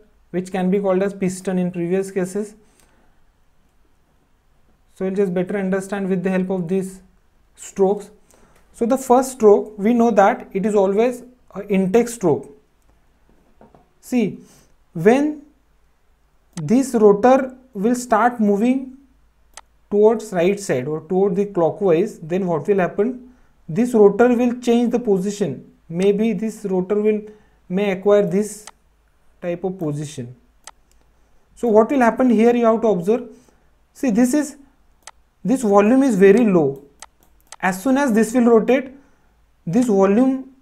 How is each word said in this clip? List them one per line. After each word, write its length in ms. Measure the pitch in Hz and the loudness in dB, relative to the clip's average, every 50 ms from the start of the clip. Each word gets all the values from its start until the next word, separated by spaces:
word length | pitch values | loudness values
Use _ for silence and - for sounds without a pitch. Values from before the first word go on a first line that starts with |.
| _ _ _ _ _ _ - | _ _ _ _ _ _ -8
which 180 | 175 180 185 - | -8 -8 -6 -6
can 180 | 190 185 185 | -4 -2 -2
be 100 | 185 208 | -2 -2
called 220 | 190 196 185 185 190 | 0 0 -2 0 -2
as 120 | 202 196 | -4 -4
piston 440 | 196 196 180 185 - - 202 185 185 | -4 -6 -6 -6 -6 -8 -6 -4 -4
in 120 | 180 175 | -4 -4
previous 400 | 180 180 170 170 180 190 196 190 | -6 -6 -6 -4 -4 -4 -4 -4
cases. 460 | - 196 180 180 185 202 220 214 - _ _ _ _ _ _ _ _ _ _ _ _ _ _ _ _ _ _ _ _ _ _ _ _ _ _ _ _ _ _ _ _ _ _ _ _ _ _ _ _ _ _ _ _ _ _ _ _ | -6 -6 -6 -6 -6 -8 -10 -10 -14 _ _ _ _ _ _ _ _ _ _ _ _ _ _ _ _ _ _ _ _ _ _ _ _ _ _ _ _ _ _ _ _ _ _ _ _ _ _ _ _ _ _ _ _ _ _ _ _
So 120 | _ 190 | _ -6
we'll 80 | 190 190 | -6 -2
just 180 | 196 202 190 180 | -2 -2 -2 -2
better 240 | 185 185 185 202 | -4 -4 -4 -4
understand 520 | 208 190 190 190 196 185 196 208 202 196 185 | -6 -4 -4 -4 -4 -4 -6 -8 -8 -4 -4
with 120 | 190 185 170 | -4 -4 -2
the 80 | 190 | -2
help 200 | 185 185 190 185 | -2 -2 -2 -4
of 180 | 196 190 175 160 | -4 -6 -4 -4
these 320 | 190 196 185 190 - - - _ _ _ _ _ _ _ _ _ _ | -4 -4 -4 -6 -12 -18 -20 _ _ _ _ _ _ _ _ _ _
strokes. 560 | _ - - - - 196 185 202 202 - - _ _ _ _ _ _ _ _ _ _ _ _ _ | _ -20 -20 -2 0 0 0 0 -2 -6 -18 _ _ _ _ _ _ _ _ _ _ _ _ _
So 120 | - 233 | -6 -2
the 140 | 220 269 262 | -2 -2 -2
first 340 | 262 - 240 254 269 254 - | 0 2 2 2 2 -2 -6
stroke, 460 | - 214 214 202 208 208 - - - | 2 6 6 6 6 2 -4 -12 -4
we 160 | 190 220 247 | -2 0 2
know 160 | 233 233 233 | 2 2 2
that 380 | 226 208 196 202 247 - - - - | 4 4 4 4 2 -2 -8 -10 -8
it 140 | 196 185 | -4 -4
is 80 | 214 202 | 0 0
always 480 | 214 185 190 196 202 226 254 247 240 - - _ _ _ _ - | 2 2 2 2 0 0 0 -2 -6 -14 -20 _ _ _ _ -16
an 140 | 190 196 - | -16 -8 -4
intake 400 | 202 190 190 185 185 233 233 233 | -2 0 0 2 2 2 0 0
stroke. 420 | - - - 175 143 - - - - _ _ _ _ _ _ _ _ _ _ _ _ _ _ _ _ _ _ _ _ _ - - _ _ _ _ _ _ | -4 -4 -2 -2 -2 -2 -4 -14 -20 _ _ _ _ _ _ _ _ _ _ _ _ _ _ _ _ _ _ _ _ _ -20 -20 _ _ _ _ _ _
See, 400 | _ - - 247 220 185 135 - - _ _ _ _ _ _ _ _ _ _ | _ -6 -2 -2 -2 -2 -6 -10 -20 _ _ _ _ _ _ _ _ _ _
when 500 | 170 160 202 233 269 285 302 302 302 - _ _ _ _ _ _ _ _ _ _ _ _ _ _ _ _ _ _ _ _ _ _ | 0 2 4 4 4 2 -2 -4 -8 -16 _ _ _ _ _ _ _ _ _ _ _ _ _ _ _ _ _ _ _ _ _ _
this 380 | - 156 143 214 254 277 269 - | -12 -4 0 0 0 0 0 0
rotor 640 | 233 214 208 202 202 202 247 262 269 262 - - - _ _ _ | 4 6 6 4 6 4 4 4 4 2 -4 -10 -18 _ _ _
will 220 | 202 185 226 247 | -4 -2 -2 -2
start 460 | 240 - - 226 208 220 247 247 - | -2 -2 -2 0 2 2 0 0 0
moving 560 | 214 202 202 196 214 247 262 269 269 - - - _ _ _ _ _ _ _ _ _ _ _ - - _ _ _ _ _ | 0 0 0 2 2 0 0 -2 -4 -10 -18 -20 _ _ _ _ _ _ _ _ _ _ _ -20 -20 _ _ _ _ _
towards 420 | - 202 208 214 233 220 220 - - | 0 2 4 4 2 0 -6 -8 -4
right 260 | 180 165 180 202 190 | -2 0 0 0 -2
side 300 | - - 170 131 123 147 | -4 -4 -4 -4 -2 -4
or 140 | 151 156 156 | -8 -8 -8
toward 340 | - 185 185 196 202 180 | -4 -2 0 0 0 0
the 100 | 185 202 | -2 -4
clockwise, 720 | 202 202 180 170 156 156 - 208 190 165 156 196 226 - - | -4 -2 0 0 0 0 -2 0 0 2 2 0 -2 -4 -12
then 280 | - 156 170 190 202 | -10 -6 -4 -4 -2
what 200 | 180 170 156 143 | -2 -4 -4 -2
will 120 | - 202 190 | -2 0 0
happen? 540 | 180 165 - - 202 240 247 - - - - _ _ _ _ _ _ - | 0 -2 -2 -2 -4 -4 -4 -8 -14 -20 -20 _ _ _ _ _ _ -8
This 260 | 156 175 240 247 247 | -4 -2 -2 0 4
rotor 420 | 220 208 202 196 202 233 247 247 | 6 6 6 6 4 2 2 2
will 240 | 226 247 247 233 - | 2 0 -2 -2 -2
change 300 | - - 233 240 240 226 | -2 0 2 2 2 0
the 80 | 240 233 | -2 -2
position. 720 | 240 220 202 190 180 208 202 - 202 160 131 - - - _ _ _ _ | 0 0 -2 0 0 -4 -4 -4 -6 -6 -6 -10 -14 -20 _ _ _ _
Maybe 440 | 165 170 185 202 202 190 220 233 220 | -6 -2 0 0 2 2 0 -2 -2
this 320 | - 220 220 214 - - | -2 -6 -8 -8 -8 -8
rotor 360 | 196 185 185 185 185 214 208 | -4 -4 -4 -2 -2 -4 -2
will, 220 | 208 214 214 214 208 - - _ _ _ _ _ _ _ | 0 0 -2 -2 -4 -10 -20 _ _ _ _ _ _ _
may 240 | 180 185 208 202 190 | -4 -4 -2 -2 -4
acquire 340 | 185 190 202 202 208 202 | -4 0 2 2 2 2
this 400 | 175 165 196 214 208 - - - - _ _ _ _ _ _ _ _ _ _ _ _ _ _ | 0 -2 -4 -4 -4 -8 -16 -20 -20 _ _ _ _ _ _ _ _ _ _ _ _ _ _
type 220 | - 180 175 170 180 | -10 -10 -10 -6 -6
of 160 | 190 185 185 | -8 -8 -6
position. 560 | 175 151 147 143 151 143 - - 123 120 123 _ _ _ _ _ _ - _ _ _ _ _ _ _ _ _ _ _ _ _ _ _ _ _ | -6 -6 -6 -6 -10 -12 -12 -14 -14 -16 -16 _ _ _ _ _ _ -20 _ _ _ _ _ _ _ _ _ _ _ _ _ _ _ _ _
So 140 | _ - 240 | _ -2 2
what 220 | 208 214 226 220 | 4 4 4 4
will 100 | 294 277 | 2 2
happen 300 | 247 226 220 240 262 254 | 2 2 2 2 2 2
here, 240 | 233 202 220 240 240 | 4 4 4 4 2
you 80 | 240 233 | 2 2
have 160 | 226 226 226 - | 2 0 2 0
to 60 | 226 | 0
observe. 400 | 202 180 170 185 220 247 247 - - - _ _ _ _ _ _ _ _ _ _ _ | -2 -2 0 -2 -2 -2 -2 -10 -18 -20 _ _ _ _ _ _ _ _ _ _ _
See, 180 | - - 269 | -6 -4 -2
this 240 | 202 202 254 247 254 | 0 2 2 2 2
is, 220 | 302 294 - - - - _ _ _ _ _ _ _ _ - _ _ _ _ _ _ _ | -2 -2 -4 -10 -20 -20 _ _ _ _ _ _ _ _ -20 _ _ _ _ _ _ _
this 180 | 185 240 262 - | -4 -4 -2 0
volume 400 | 208 202 202 202 208 247 262 269 | 2 4 4 4 4 4 2 2
is 140 | 277 226 | 2 2
very 280 | 180 190 196 202 226 247 | 4 6 6 6 6 4
low. 380 | 214 185 170 151 135 135 - - _ _ _ - - _ _ _ _ _ _ _ _ - _ | 2 2 2 2 0 -4 -6 -16 _ _ _ -20 -20 _ _ _ _ _ _ _ _ -20 _
As 220 | - 185 185 185 - | -4 -4 -4 -2 -2
soon 160 | 269 262 262 | 0 0 0
as 140 | 285 277 214 | 0 0 2
this 200 | 214 226 220 226 | 2 0 2 0
will 100 | 254 240 | 2 4
rotate, 480 | 233 233 220 208 233 240 277 262 - - - _ _ _ _ _ _ _ _ _ _ _ _ _ | 6 6 4 4 4 0 0 0 -6 -16 -20 _ _ _ _ _ _ _ _ _ _ _ _ _
this 200 | - 165 226 262 | -2 0 0 0
volume 640 | - 202 196 190 196 202 220 262 262 269 262 - - - _ | 2 2 2 4 4 4 4 2 2 0 -4 -6 -12 -20 _